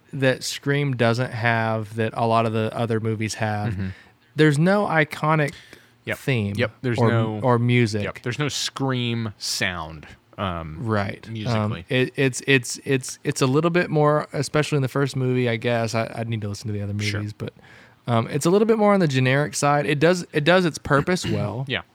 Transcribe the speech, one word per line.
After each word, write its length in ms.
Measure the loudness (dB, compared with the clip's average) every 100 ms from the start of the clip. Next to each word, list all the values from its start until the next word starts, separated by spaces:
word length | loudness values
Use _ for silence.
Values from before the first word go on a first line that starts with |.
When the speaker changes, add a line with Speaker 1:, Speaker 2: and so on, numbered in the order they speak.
| _
Speaker 1:
that 300 | 0 0 0
Scream 540 | -4 -6 -2 0 0 2
doesn't 360 | 2 2 -2
have 640 | -2 0 2 0 -2 -4 -4
that 160 | -4 0
a 100 | 2
lot 200 | 2 2
of 60 |
the 180 | 0 -2 -2
other 240 | -2 -2
movies 340 | -2 -2 -4
have, 380 | -2 -2 -2 -2
Speaker 2:
Mm-hmm. 140 | -4 -6 -8 -18 _ _ 2
Speaker 1:
there's 220 | 4 4
no 280 | 4 2 2
iconic 640 | 0 0 -2 0 0 0 -6 -18 -20 _ _ -8
Speaker 2:
Yep. 120 | -6
Speaker 1:
theme 360 | -2 -2 -2 -2
Speaker 2:
Yep. 160 | -4 -4
There's 160 | -2 2
Speaker 1:
or, 100 | 4
Speaker 2:
no 300 | 2 0 0
Speaker 1:
or 160 | 2 2
music. 440 | 4 4 2 0
Speaker 2:
Yep. 140 | -6 -6
There's 160 | -6 -4
no 100 | -4
Scream 840 | -4 -6 -4 -2 -2 -2 -2 -6 -8
sound. 680 | -8 -4 -4 -4 -10 -12 -16 -20 _ -6
Um, 420 | -4 -4 -8 -8
Speaker 1:
Right. 460 | -2 -2 -2 -8 -12
Speaker 2:
musically. 500 | -8 -2 0 -2 -4
Speaker 1:
Um, 40 | -2
it, 240 | 0 0 0
it's, 260 | -2 0 2
it's, 320 | 2 2 -8
it's, 340 | -2 -2 -4 -8
it's 160 | -6 0
a 60 | 2
little 240 | 4 2
bit 180 | 0 0
more, 380 | 2 4 2 -2
especially 440 | -6 -2 -2 0 0
in 60 |
the 60 | 0
first 260 | -2 -2 -2
movie, 320 | 0 0 0
I 60 | 0
guess. 380 | 0 0 0
I, 180 | -2 -2
I 100 | -4
need 160 | -4 -4
to 60 | -4
listen 180 | -6 -6
to 60 |
the 100 | -6
other 100 | -4 -4
Speaker 2:
Sure. 200 | -2 -4
Speaker 1:
movies, 120 | -6
but, 220 | -8 -10 -12 -20 -20 -20 _ -2
um, 180 | 0 0
it's 180 | 0
a 60 | 2
little 160 | 4 4
bit 100 | 4
more 160 | 4
on 60 | 4
the 60 | 4
generic 460 | 4 4 2 0
side. 320 | 0 2 2 2
It 120 | 2
does, 260 | 4 2 -2
it 100 | 0
does 200 | 4 4 2
its 100 | -2
purpose 480 | 0 2 2 -2 -2
Speaker 2:
<clears throat> 40 |
Speaker 1:
well. 340 | -2 -2 -4 -4
Speaker 2:
Yeah. 140 | -6 -6